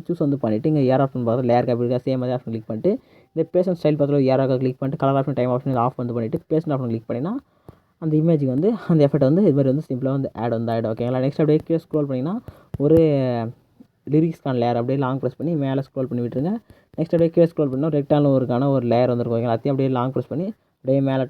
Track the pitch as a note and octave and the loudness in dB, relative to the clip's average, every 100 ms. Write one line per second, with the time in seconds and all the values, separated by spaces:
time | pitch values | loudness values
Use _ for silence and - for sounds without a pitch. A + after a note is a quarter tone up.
0 | - E3+ D3 C#3 A#2+ G#2+ D#3 D#3 C3 C3 | -6 -2 0 0 0 0 0 2 4 4
1 | C3+ C3 A#2 A#2 B2 A#2+ B2+ A#2+ A#2+ B2 | 2 0 -2 0 2 2 2 0 0 -2
2 | C#3 C3 B2 B2 - A2+ G#2+ A2 F3 B3+ | -2 -2 -2 -4 -6 -10 -8 -2 0 -2
3 | - _ _ D#3+ D#3+ F3+ F3+ F3 D#3 D3+ | -6 _ _ -4 -2 0 0 0 0 2
4 | C#3+ C#3+ C3 C3 C3+ C3 C3 C3 C3+ C#3+ | 2 2 2 2 2 0 -2 -2 -6 -2
5 | C3+ C#3 C3+ B2+ B2 B2+ C#3 B2+ A#2+ - | 0 2 0 0 0 -2 -2 0 0 -2
6 | B2 A#2 A2+ E3+ - D#3+ D#3+ C3+ B2 A#2 | -6 -4 -4 -6 -2 -2 -2 -4 -2 -4
7 | A2+ A#2 D#3 B3+ - _ - - _ - | -6 -6 -6 -8 -12 _ -20 -20 _ -8
8 | E3 D3+ D#3+ D#3+ C3+ B2+ F#3+ A#3 - E3 | -2 2 2 2 2 0 0 0 2 4
9 | C#3 D#3 C3+ E3 G3+ C#3 C3+ C3+ D3+ B2+ | 4 4 2 4 4 4 2 0 -2 -4
10 | C3 C#3 C3+ - A#2 A#2 A#2 A2+ A2+ A2+ | -2 -2 -4 -4 -4 -2 -2 -2 -2 -2
11 | A#2+ B2+ C3 - D#3 D3+ - E3 - D3+ | -2 -2 -2 0 2 2 0 -4 -2 -4
12 | D3 B2+ C#3 A3 - - _ - C#3+ D#3+ | -2 -4 -4 -6 -10 -20 _ -2 4 4
13 | D#3+ C#3 C3 A#2+ A2+ - _ _ - _ | 4 2 0 -2 -4 -10 _ _ -20 _
14 | - D3 E3+ D#3+ C#3+ B2+ A#2+ A#2 A#2+ C3+ | -2 0 0 -2 -4 -2 0 0 -2 -2
15 | C3 C3+ B2 - C#3+ E3 C3+ C3+ C3+ - | -2 -2 -6 -6 -4 -2 -2 -4 -6 -6
16 | C3 B2 A#2+ B2+ D#3 A3+ - - _ - | -6 -4 -4 -4 -4 -6 -10 -20 _ -8
17 | D#3+ E3+ E3 E3+ E3 - D3 C3 D#3+ D3 | -2 2 2 4 2 2 -2 -2 -2 -2
18 | C#3 D3+ C#3+ C3+ B2 B2 C#3 C3+ A#2+ A#2 | 0 2 4 2 2 0 0 0 2 2
19 | B2 A#2+ A#2 A#2 A#2+ A2+ C#3+ C3+ C3+ B2+ | 2 0 0 -2 0 -2 0 0 0 0
20 | B2 C3 B2 C3+ F#3+ - _ _ C3 C3+ | -2 -4 -4 -6 -6 -10 _ _ -2 0
21 | C3+ C3+ C3 | 2 0 0